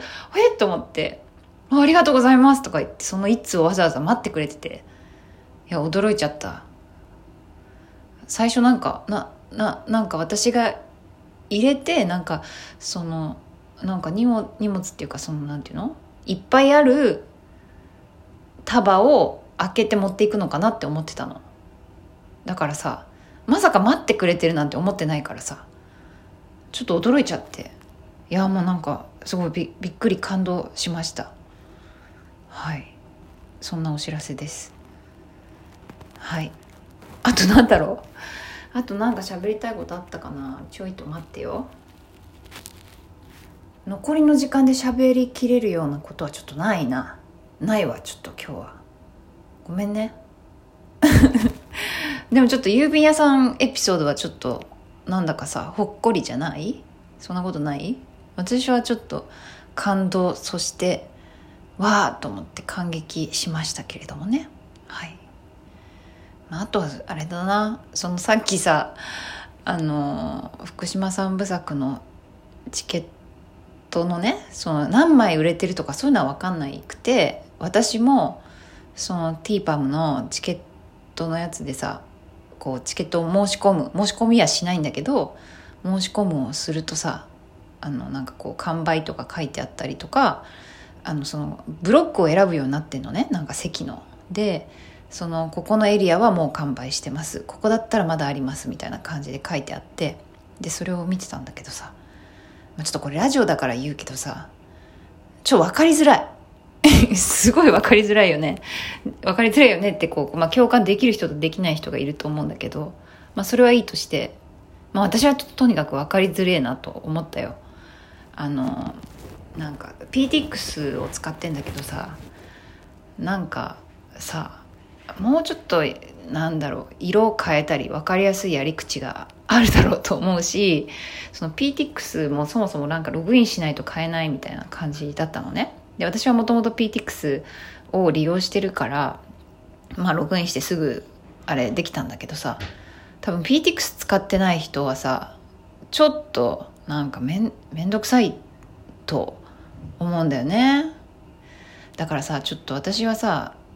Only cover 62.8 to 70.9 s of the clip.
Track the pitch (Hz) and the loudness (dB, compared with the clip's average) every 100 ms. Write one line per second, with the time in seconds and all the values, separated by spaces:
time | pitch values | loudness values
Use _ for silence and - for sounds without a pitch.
62.8 | 175 160 156 165 156 - 175 160 156 - | -6 -8 -8 -8 -6 -4 -4 -4 -6 -8
63.8 | - - - 147 185 277 - - - - | -12 -14 -14 -10 -2 -2 -4 -20 -20 -20
64.8 | - - 170 - - - - - - - | -18 -16 -16 -18 -20 -20 -20 -20 -20 -20
65.8 | - - - - - - - 165 214 208 | -20 -20 -20 -20 -20 -20 -14 -10 -4 -2
66.8 | 156 139 - 156 160 175 185 208 214 233 | -2 -8 -10 -10 -8 -6 0 0 0 -4
67.8 | - - 180 175 - 226 - 190 180 151 | -8 -8 -4 -4 2 2 2 0 4 2
68.8 | - - - - - - - - - 180 | 2 -8 -14 -12 -12 -14 -18 -10 -4 -2
69.8 | 156 147 143 147 156 135 - - - - | -2 -2 -2 -4 -6 -8 -12 -16 -16 -10
70.8 | 180 | -8